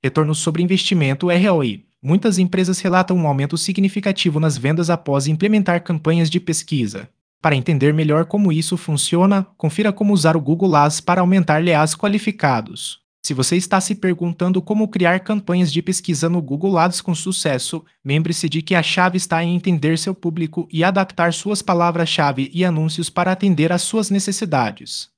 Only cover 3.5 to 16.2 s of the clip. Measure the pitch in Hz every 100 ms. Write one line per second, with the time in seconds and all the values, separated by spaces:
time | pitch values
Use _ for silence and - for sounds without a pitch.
3.5 | 165 - 190 190 202 196 190 180 151 156
4.5 | 127 131 160 170 170 160 139 135 156 196
5.5 | 214 190 175 170 160 160 165 165 175 -
6.5 | 156 - 147 110 98 - _ _ _ 160
7.5 | 139 123 147 143 151 156 151 165 208 202
8.5 | 160 156 175 - 147 - 170 190 196 190
9.5 | _ 156 156 214 202 208 202 156 165 131
10.5 | 170 190 151 147 151 - 175 180 190 165
11.5 | 151 175 156 156 - 208 202 214 202 147
12.5 | 120 110 - - - _ _ - 131 127
13.5 | 175 180 190 185 196 185 175 175 170 180
14.5 | 185 - 214 214 202 175 185 185 214 196
15.5 | 180 175 151 175 185 - 147